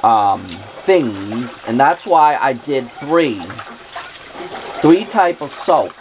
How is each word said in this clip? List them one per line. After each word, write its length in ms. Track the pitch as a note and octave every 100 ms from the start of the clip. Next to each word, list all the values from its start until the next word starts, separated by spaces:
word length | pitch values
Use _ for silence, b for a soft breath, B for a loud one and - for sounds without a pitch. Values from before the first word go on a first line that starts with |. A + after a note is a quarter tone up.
um, 360 | A2+ A2+ G2+ F#2 F#2 E2+ - -
things, 800 | - F#3 B2 G2 G2 A2+ B2 - -
and 140 | A#2+
that's 240 | C#3+ F3+
why 320 | G#3 D#3+ D3+ C#3+
I 160 | C#3
did 360 | A#2+ D3 C3+ A#2+
three. 520 | - C#3+ E3 D3+ G#2 - A#2+ - - - - - - - - F4+ - - -
Three 240 | D3+ F3
type 360 | A3 A3 F3 E3+
of 100 | C#3+
soap. 420 | - - D#3 F#2+ -